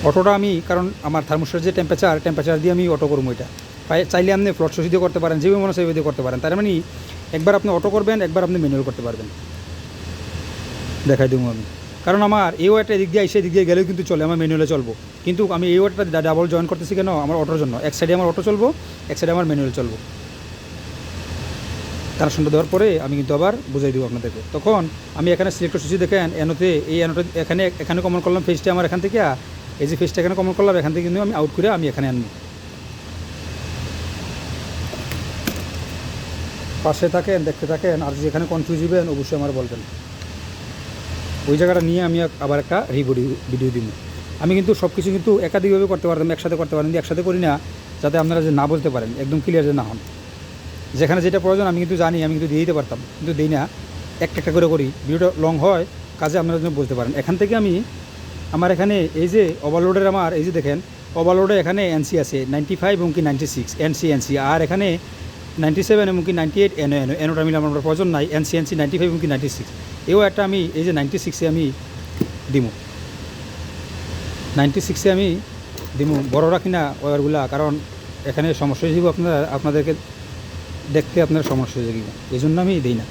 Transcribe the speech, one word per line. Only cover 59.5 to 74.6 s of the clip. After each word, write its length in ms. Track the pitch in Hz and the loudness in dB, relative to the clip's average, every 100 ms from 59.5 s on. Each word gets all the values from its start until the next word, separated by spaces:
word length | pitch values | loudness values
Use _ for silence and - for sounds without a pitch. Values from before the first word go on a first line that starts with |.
| 160 147 | 2 0
ওভারলোডের 400 | 165 180 190 196 | 2 4 4 4
আমার, 180 | 196 170 170 | 2 0 0
এই 60 | 165 | 0
যে 60 | 165 | 0
দেখেন 200 | 139 147 - - - 165 | 0 -2 -4 -16 -8 0
ওভারলোডে 340 | 170 185 190 202 | 4 6 6 4
এখানে 200 | 160 196 190 156 | 4 2 2 2
এনসি 180 | 139 170 | 2 0
আছে 140 | 135 135 131 | 0 -2 0
নাইনটি 220 | 147 143 165 | -2 0 0
ফাইভ 120 | 185 196 | 2 2
এবং 100 | 175 160 | 2 2
কি 40 | 156 | 2
নাইনটি 180 | 135 156 | 2 -2
সিক্স, 160 | - - - 160 | -4 -6 -2 -2
এনসি, 200 | 151 170 139 | 0 2 2
এনসি, 180 | 117 139 139 | 2 0 2
আর 60 | 160 156 | 2 2
এখানে 220 | 180 202 170 - - - - - - | 2 2 0 -6 -12 -12 -12 -12 0
নাইনটি 200 | 156 156 190 | 2 2 4
সেভেন 180 | 214 202 | 4 4
এবং 100 | 185 165 | 0 0
কি 60 | 175 | 0
নাইনটি 200 | 160 196 | 0 2
এইট, 80 | 196 190 | 2 2
এনও, 120 | 143 143 | 0 0
এনও, 100 | 131 143 | 0 0
এনওটা 200 | 156 160 160 | 0 2 2
মিলে 120 | 160 | 2
আমার 100 | 151 143 147 | 0 0 0
প্রয়োজন 220 | 160 185 156 | 0 2 2
নাই, 80 | 147 151 | 0 0
এনসি, 160 | 147 170 | 0 0
এনসি, 140 | 151 165 | 0 0
নাইনটি 160 | 147 165 | 0 2
ফাইভ 80 | 175 | 0
এবং 80 | 165 | 0
কি 40 | 156 | 0
নাইনটি 180 | 135 139 - | 0 -2 -6
সিক্স, 140 | - - - - - | -10 -12 -12 -10 2
এও 60 | 190 202 | 4 4
একটা 120 | 196 196 | 2 0
আমি 120 | 196 170 156 | 0 0 0
এই 60 | 170 | 0
যে 60 | 156 | 0
নাইনটি 200 | 139 131 | 0 -2
সিক্সে 200 | 170 - 165 | -4 -2 0
আমি 120 | 160 147 131 - - - - - - - | 2 0 -4 -12 -12 -10 -6 -6 -6 0
দিমু, 180 | 135 117 - - - - - - - - - - - - - - - - - - | 0 0 -4 -14 -12 -12 -12 -12 -12 -12 -10 -10 -10 -10 -10 -8 -8 -8 -8 -4
নাইনটি 220 | 147 | 2